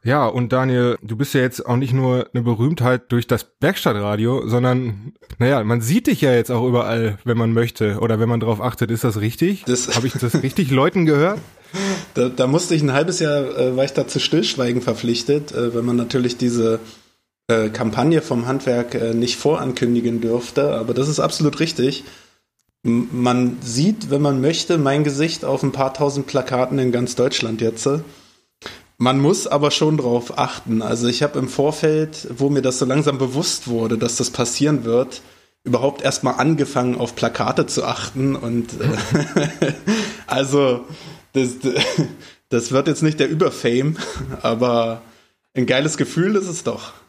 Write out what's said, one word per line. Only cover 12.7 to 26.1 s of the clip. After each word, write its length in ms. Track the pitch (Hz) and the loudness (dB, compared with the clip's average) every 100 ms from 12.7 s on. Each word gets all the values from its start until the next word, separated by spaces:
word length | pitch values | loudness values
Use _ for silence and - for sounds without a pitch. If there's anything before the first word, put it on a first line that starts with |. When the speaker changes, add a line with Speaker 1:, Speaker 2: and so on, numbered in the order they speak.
Speaker 2:
ich 80 | 160 | 2
ein 100 | 147 | 4
halbes 260 | 135 165 180 | 2 0 0
Jahr, 360 | 156 147 131 - | 0 0 -2 0
äh, 220 | 127 127 | 0 2
war 60 | |
ich 100 | 135 | 0
da 140 | - 131 | 0 -2
zu 120 | 135 | -2
Stillschweigen 600 | - 156 208 - 123 120 | 2 2 0 -2 0 0
verpflichtet, 720 | 120 110 117 120 - 147 147 | -2 -2 -2 -2 0 -2 0
äh, 240 | 123 120 117 | -4 -2 -2
wenn 100 | 120 | 0
man 100 | 120 | 0
natürlich 400 | 120 131 123 120 | 0 0 0 0
diese, 420 | 123 120 113 113 - - _ _ _ _ - | 0 2 2 0 -6 -20 _ _ _ _ 0
äh, 220 | 113 110 | 0 2
Kampagne 540 | 113 120 113 139 160 | -2 -2 2 4 2
vom 240 | 151 123 120 | 2 -2 -2
Handwerk, 480 | 135 131 120 117 120 | -2 0 0 -2 -2
äh, 180 | 113 | -2
nicht 220 | 117 120 - | 0 0 0
vorankündigen 840 | 143 165 131 123 120 120 117 117 | 0 0 -2 -2 0 2 0 -2
dürfte. 540 | 117 120 120 - 143 | 0 -2 -2 0 0
Aber 220 | 117 113 120 | 0 -2 -2
das 120 | 143 | 0
ist 120 | 147 | 0
absolut 400 | 151 - 151 139 | -2 0 0 0
richtig. 440 | 143 - 127 - - - _ _ _ _ _ _ | -4 0 -2 -2 -12 -20 _ _ _ _ _ _
M-, 260 | 117 117 120 | -2 0 -2
man 460 | 123 123 123 123 120 | -2 0 2 0 -2
sieht, 480 | 123 117 170 220 143 | -6 0 0 0 -2
wenn 140 | 143 | 0
man 180 | 147 135 | 2 2
möchte, 380 | 139 165 - 170 | 0 0 0 0
mein 240 | 139 143 | 2 2
Gesicht 420 | 147 139 165 - 143 | 0 0 -2 -2 -2
auf 160 | 135 | 0
ein 100 | 139 | -2
paar 220 | 135 135 | 0 -2
tausend 320 | - 143 | 0 -2